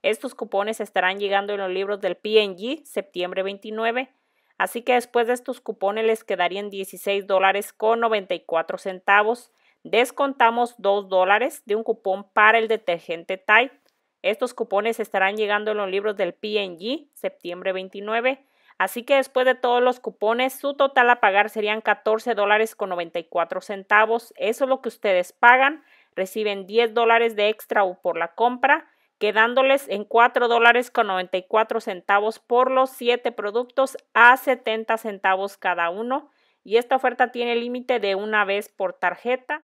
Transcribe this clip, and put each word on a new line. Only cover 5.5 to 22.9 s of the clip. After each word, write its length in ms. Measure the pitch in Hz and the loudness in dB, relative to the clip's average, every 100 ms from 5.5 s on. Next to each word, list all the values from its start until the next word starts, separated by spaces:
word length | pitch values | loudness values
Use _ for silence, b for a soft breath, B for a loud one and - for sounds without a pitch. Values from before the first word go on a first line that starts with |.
| 247 | -10
cupones 420 | - 202 196 214 | -12 -6 -4 0
les 220 | 220 220 - | 0 -2 -4
quedarían 440 | 185 175 190 208 | -2 -2 -2 -8
dieciséis 580 | 196 190 180 - 202 196 | -10 -12 -8 -4 -4 0
dólares 440 | 190 190 196 208 | 2 4 2 -6
con 280 | _ 220 233 | _ 0 2
noventa 320 | 233 214 190 | 0 -2 -4
y 80 | 175 | -8
cuatro 360 | - 165 165 185 | -4 -4 -4 -8
centavos. 720 | 196 185 - 202 214 240 - _ _ _ | -10 -8 2 4 4 -2 -8 _ _ _
Descontamos 920 | 165 202 262 - 277 269 233 233 240 - | -2 0 0 -2 -4 2 2 2 -4 -2
dos 280 | 196 202 190 | 0 0 0
dólares 540 | 190 185 208 269 - - | 0 2 2 0 -6 -6
de 100 | 208 | -6
un 80 | |
cupón 420 | 226 220 196 190 208 | -4 -6 -4 -6 -2
para 240 | - 214 226 | 4 6 6
el 100 | 220 | 2
detergente 720 | 220 - 170 - 165 170 185 | -2 -2 -6 -6 -12 -8 -8
Tide. 340 | - 214 269 _ _ _ _ _ | 4 4 4 _ _ _ _ _
Estos 320 | 185 226 254 | -4 -2 -6
cupones 460 | - - 196 220 226 | -6 -4 -2 -2 -4
estarán 380 | 208 196 190 214 | -4 -4 -4 -6
llegando 340 | 208 208 214 | -4 -2 -4
en 60 | 208 | -4
los 120 | 196 | -4
libros 280 | 190 208 202 | -4 -4 -4
del 160 | 180 | -6
P 240 | - 214 208 | -6 -6 -6
N 160 | 196 170 | -6 -10
G, 300 | 208 302 285 | -8 -10 -12
septiembre 580 | - 190 190 175 175 185 | -12 -12 -12 -14 -8 -6
veintinueve. 760 | 185 190 196 208 226 254 269 b b b b | -6 -10 -14 -6 -2 -2 -4 b b b b
Así 260 | 190 240 | -4 -4
que 120 | 240 277 | 0 0
después 300 | 269 254 247 | 2 0 0
de 100 | 247 | 2
todos 260 | 240 247 | 0 2
los 180 | 247 247 | 2 0
cupones, 540 | 220 - 208 233 262 | -10 -2 -2 0 -2
su 200 | - 277 | -4 -8
total 360 | 285 277 277 240 | 0 2 4 4
a 100 | 240 | 4
pagar 300 | 208 196 214 | 4 4 0
serían 320 | 220 208 220 | -2 -4 -2
catorce 520 | 220 214 - 220 240 | -2 -2 0 -2 -2
dólares 420 | 208 202 214 220 - | -2 2 2 0 -4
con 140 | |
noventa 300 | 196 | -6